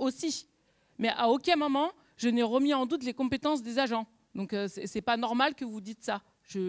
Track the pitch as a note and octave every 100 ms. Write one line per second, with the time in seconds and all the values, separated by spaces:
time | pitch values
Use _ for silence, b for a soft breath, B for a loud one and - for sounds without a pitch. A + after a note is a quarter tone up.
0 | C4+ B3+ E4 - - _ _ _ _ -
1 | A3+ - A#3 C4 F4 E4 D4 C#4 D#4+ -
2 | b b A#3+ A#3 A#3 B3 C#4+ C#4 B3+ D4+
3 | B3+ - C4 C4 D4 D4+ A3+ A#3 B3+ A3+
4 | A3 _ _ F#3+ G3 G3+ G3+ - G3+ G#3+
5 | A#3 A#3 A#3 A#3+ C#4+ D4 B3 G#3+ G3 A3
6 | - G3+ _ _ _ G3